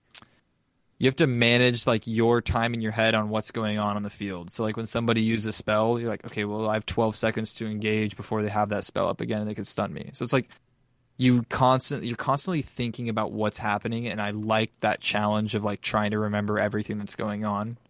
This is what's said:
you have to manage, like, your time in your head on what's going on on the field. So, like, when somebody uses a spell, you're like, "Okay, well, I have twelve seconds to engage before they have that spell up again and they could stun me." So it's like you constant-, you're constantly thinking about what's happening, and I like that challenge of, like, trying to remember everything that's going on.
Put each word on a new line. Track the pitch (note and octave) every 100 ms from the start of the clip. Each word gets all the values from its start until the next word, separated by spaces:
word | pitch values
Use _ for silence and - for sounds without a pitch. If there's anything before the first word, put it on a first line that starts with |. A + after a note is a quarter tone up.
| _ - - _ _ _ _ _ _ -
you | B2+
have | C3+
to | D#3
manage, | A#2+ A#2 A#2+ B2 A#2+ -
like, | A2+ A2+
your | A2+ A2+ A#2+
time | - A#2+ A#2
in | A#2
your | A2
head | G#2+ A2 A2
on | G#2+
what's | G#2+ -
going | - G#2+ G#2
on | G#2 G#2
on |
the | G2+
field. | - G2+ F2 F2
So, | -
like, | A2 A2
when | A2+
somebody | A#2+ A#2 A2+
uses | A2 A2+ A2
a |
spell, | - - G#2+ A2 A#2+
you're | A#2
like, | G#2 A#2
"Okay, | -
well, | G#2 G#2 A2
I |
have | G#2+ -
twelve | - A2+ G#2
seconds | A2+ A2 A2 -
to | A2+
engage | G#2+ G#2+ G#2+ G#2+ -
before | G#2 A2
they | G#2+
have | G#2 G#2
that | G2+ -
spell | - F#2
up | -
again | A#2 G#2+
and | G#2+
they | G#2+
could | G2
stun | - G2+
me." | D2 -
So | -
it's | B2
like | C3+ - - _ _ _ _ _ -
you | B2+ B2
constant-, | A2+ - B2+ C3 - C#3
you're | A#2+ A#2
constantly | - C#3 - E3+
thinking | - - A#2+ - A#2+
about | A2 G#2+
what's | G#2+ G#2+ -
happening, | A2 G#2 A#2 A2+ A#2+
and | G#2+
I | G#2
like | G#2+ G#2+ A2 A2 -
that | A2+ -
challenge | - G#2 G#2 G#2+ G#2+ G#2
of, |
like, | G#2 G2+
trying | - G#2+ G#2
to | G#2+
remember | G#2+ G#2 G#2 G#2+
everything | G#2 G#2 G#2+ G#2+
that's | G2+ -
going | A2 G#2 G#2+
on. | G2+ A2 A#2 _